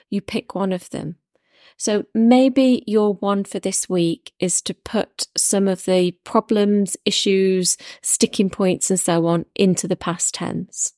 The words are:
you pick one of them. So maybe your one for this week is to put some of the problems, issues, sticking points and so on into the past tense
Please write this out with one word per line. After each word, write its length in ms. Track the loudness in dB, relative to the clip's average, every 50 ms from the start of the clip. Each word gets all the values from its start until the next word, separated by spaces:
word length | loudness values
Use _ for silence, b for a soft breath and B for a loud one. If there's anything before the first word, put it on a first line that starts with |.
| b b
you 120 | -6 -6
pick 320 | -6 -6 -6 -8 -6 -6 -6
one 200 | -4 -2 -2 -2
of 160 | -4 -6 -8
them. 260 | -10 -8 -8 -10 -12 -14 _ _ _ b b b b b b b b b
So 240 | -4 -2 -2 -2 -2 -2 0
maybe 720 | 4 6 6 6 6 6 4 4 4 4 4 4 2 0
your 280 | 0 0 2 2 2 0
one 320 | -2 -2 -2 0 -2 -2
for 120 | -4 -6 -6
this 280 | -6 -4 -4 -4 -4
week 460 | -2 0 0 0 0 -2 -4 -8 -16 _
is 240 | -4 -4 -2 -2 -2 -4
to 100 | -6 -10
put 540 | -10 -8 -4 -4 -4 -4 -4 _ -12 -12 -6 -4
some 320 | -2 0 0 2 2 2 2
of 160 | 0 -2 0
the 260 | 0 2 2 2 0 -2 _ -6
problems, 720 | -2 -2 0 0 2 2 2 2 4 2 2 2 0 -4 -4 -4
issues, 720 | -2 -2 0 0 2 2 2 4 2 2 2 0 0 -2 -4 B B B B
sticking 480 | B -4 0 0 0 0 0 0 -2 0
points 400 | 0 0 0 0 0 0 -2 -2
and 100 | -2 0
so 260 | 0 0 0 2 2
on 180 | 2 0 0 -2 -4 -2
into 320 | 0 2 2 2 0 -2
the 80 | -4 -4
past 400 | -4 -4 -6 -6 -4 -4 -6 -4
tense 580 | -6 -6 -6 -6 -6 -8 -10 -8 -8 -8 -8 -8